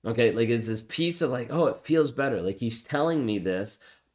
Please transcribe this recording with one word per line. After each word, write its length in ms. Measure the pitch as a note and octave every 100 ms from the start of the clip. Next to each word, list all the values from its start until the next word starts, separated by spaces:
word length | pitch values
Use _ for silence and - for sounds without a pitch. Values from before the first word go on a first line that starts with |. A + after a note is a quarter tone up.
Okay, 280 | - A#2+ A2+
like, 160 | A2+ A2+
it's 180 | A#2 A2
this 160 | A2
piece 400 | - - E3+ E3+
of, 80 | D3
like, 220 | B2 A#2
"Oh, 140 | D3+ D3+
it 180 | -
feels 260 | - D#3+ C#3+
better. 320 | A2+ C#3 G#2+
Like, 160 | F2+ G2
he's 240 | A#2 A2+
telling 420 | - D3 D#3+ E3
me 140 | A#2 G#2
this," 400 | F2+ F#2 G#2+ - - _ _